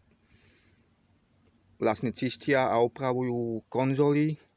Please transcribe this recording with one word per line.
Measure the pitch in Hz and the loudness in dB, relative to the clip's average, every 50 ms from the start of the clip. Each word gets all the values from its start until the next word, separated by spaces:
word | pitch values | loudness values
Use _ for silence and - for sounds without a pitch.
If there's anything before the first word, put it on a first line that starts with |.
| _ _ _ _ _ _ _ _ _ _ _ _ _ _ _ _ _ _ _ _ _ _ _ _ _ _ _ _ _ _ _ _ _ _ _ - | _ _ _ _ _ _ _ _ _ _ _ _ _ _ _ _ _ _ _ _ _ _ _ _ _ _ _ _ _ _ _ _ _ _ _ -2
vlastne | 117 113 110 - - 117 107 | -2 -2 0 0 -4 -6 -4
čistia | - 131 127 - - - - 143 131 131 113 | -4 -4 -6 -6 -4 -2 0 2 2 2 2
a | 98 117 | 2 2
opravujú | 120 120 - - 135 131 123 123 127 123 120 120 120 117 113 110 - - | 2 2 0 -2 -2 -2 -2 0 -2 -2 -2 -4 -4 -4 -6 -8 -8 -6
konzoly | - 117 131 131 139 131 147 143 147 147 151 156 156 - _ _ _ | -2 0 0 0 2 2 2 2 4 2 2 0 -2 -4 _ _ _